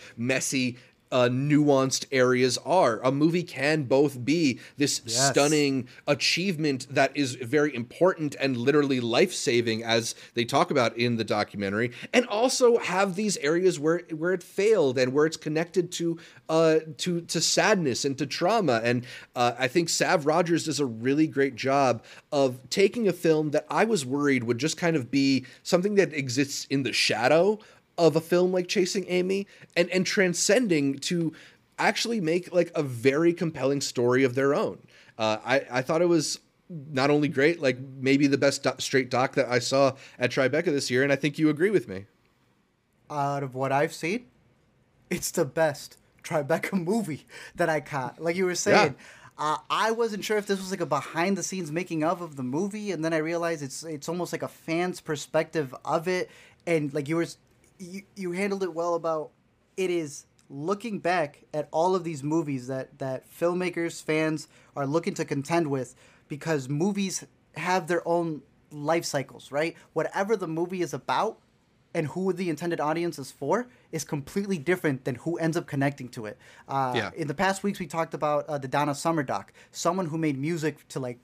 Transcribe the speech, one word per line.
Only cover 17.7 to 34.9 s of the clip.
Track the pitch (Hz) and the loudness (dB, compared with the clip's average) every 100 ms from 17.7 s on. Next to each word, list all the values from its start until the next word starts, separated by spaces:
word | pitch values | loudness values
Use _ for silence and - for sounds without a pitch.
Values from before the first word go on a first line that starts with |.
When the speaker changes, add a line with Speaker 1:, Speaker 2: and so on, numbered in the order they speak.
| 214 147 110 143 | 4 2 0 -2
Speaker 1:
and | 131 | -2
to | 151 | -4
trauma. | - 175 226 165 117 | 0 2 2 4 2
And, | 117 123 123 - - 123 | 2 0 -2 -14 -8 0
uh, | 123 123 | 0 0
I | 131 | 0
think | 175 165 | 0 0
Sav | - 147 180 143 | 0 2 2 2
Rogers | 160 170 160 | 2 2 0
does | 139 139 | 0 -2
a | 139 | -2
really | 110 123 147 156 | -2 0 2 2
great | 131 139 117 | 2 0 0
job | 131 139 131 117 - - - | 0 2 2 0 -4 -20 -4
of | 147 135 123 - | 2 2 0 -4
taking | - 196 240 208 | 2 2 2 0
a | |
film | 170 165 156 151 | 2 2 4 2
that | 147 - | -2 0
I | 147 | 0
was | 220 208 127 | 2 2 0
worried | 143 143 131 117 | 0 2 2 0
would | 117 | 0
just | 151 - | -2 -2
kind | 175 160 | 0 0
of | 113 | 0
be | 139 139 135 - - | 2 4 2 -2 -12
something | - 175 196 202 | 0 2 4 2
that | 160 | 2
exists | 156 135 120 143 - - | 0 -2 0 -2 -2 -4
in | 139 | -2
the | 120 | 0
shadow | - - 110 123 156 190 214 - - _ - | 0 0 2 4 6 4 0 -6 -20 _ 2
of | 165 156 | 4 4
a | |
film | 160 175 185 | 2 2 4
like | 185 180 | 2 0
Chasing | 214 180 208 180 | 0 0 -2 -2
Amy | 180 185 196 196 - - - | -2 0 -2 -6 -14 -6 -2
and, | 180 | 0
and | 185 180 | 0 0
transcending | - 185 170 - 214 233 160 139 139 | 2 2 2 2 4 4 2 2 -2
to | - 175 160 - - _ _ - | -2 -2 -2 -6 -18 _ _ -2
actually | 170 214 226 233 | 0 0 -2 -2
make, | 156 175 175 | 0 -2 0
like, | 180 170 | 0 0
a | 165 | 0
very | 143 120 127 139 170 | -4 2 2 4 4
compelling | 170 170 156 131 143 | 2 -2 -2 0 0
story | - - 120 127 | -2 0 2 4
of | 131 | 2
their | 123 139 160 | 2 2 2
own. | 202 - - | -2 -6 -16